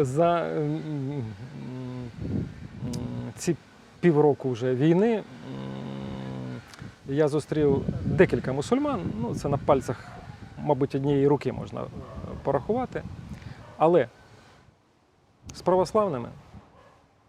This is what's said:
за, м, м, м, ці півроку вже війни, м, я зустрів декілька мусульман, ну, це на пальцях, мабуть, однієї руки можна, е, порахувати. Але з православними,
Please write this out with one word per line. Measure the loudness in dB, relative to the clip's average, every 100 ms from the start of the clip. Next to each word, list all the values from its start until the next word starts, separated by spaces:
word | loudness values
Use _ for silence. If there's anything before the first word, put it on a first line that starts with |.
за, | 2 4 4 4
м, | 0 0
м, | 0 -2 -4 -4 -4 -4 -6 -10 -14 -12 -10 -10 -8 -10 -10 -8 -4 -4 -4 -10 -16 -10 -8
м, | -6 -6 -6 -8 -4
ці | -2 -2 -4 -20 -20 2
півроку | 4 8 6 6 0
вже | 0 0
війни, | 4 6 6 4 2
м, | -4 -14 -12 -10 -8 -8 -8 -8 -8 -8 -8 -8 -8 -10 -12 -16 -16 -14 -4
я | 2 2
зустрів | 2 0 2 4 4 0 -2
декілька | 0 6 6 6 0
мусульман, | -2 2 2 2 -2 -4 -4
ну, | -4
це | -4 -2
на | 0
пальцях, | 4 4 4 -6 -8 -16 -16 -16 -16 -8
мабуть, | 0 2 2
однієї | 0 2 4 4
руки | 4 0
можна, | -4 -6 -8
е, | -8 -10 -12 -12 -10 -6
порахувати. | -2 -2 0 -2 -2 -8 -10 -14 -14 -14 -14 -16 -14 2
Але | 6 6 4 -4 -20 -20 -20 -20 -20 _ _ _ _ _ _ _ -18
з | -4
православними, | 2 2 4 2 0 -2 -8 -14 -20 -20 -20 -20 -20 _ _ _